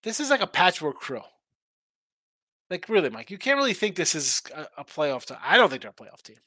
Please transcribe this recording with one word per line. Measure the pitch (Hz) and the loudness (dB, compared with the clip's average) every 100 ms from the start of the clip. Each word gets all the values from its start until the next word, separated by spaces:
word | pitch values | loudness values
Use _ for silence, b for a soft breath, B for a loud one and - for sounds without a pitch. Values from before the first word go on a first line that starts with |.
this | 220 226 | -4 -4
is | 285 | 0
like | 269 | 2
a | 196 | 2
patchwork | - 180 - 151 131 | 4 2 2 -6 -6
crew. | - 123 - _ _ _ _ _ _ _ _ _ _ _ _ _ _ | -10 -10 -12 _ _ _ _ _ _ _ _ _ _ _ _ _ _
Like, | 180 - | -12 2
really, | 220 143 | 2 2
Mike, | 110 - | -4 -14
you | 190 | -8
can't | 262 277 | 0 2
really | 269 | 2
think | 190 214 180 | 0 -2 0
this | 160 160 | 0 0
is | 127 - - | 0 -2 -4
a, | 143 151 - | -14 -14 -16
a | |
playoff | 139 - 151 127 - | -14 -2 -2 -2 -8
team. | 127 | -10
I | - 233 | 4 6
don't | 202 | 6
think | 131 | 2
they're | - | -12
a | |
playoff | - 110 - | -18 -20 -20
team. | - 110 | -20 -20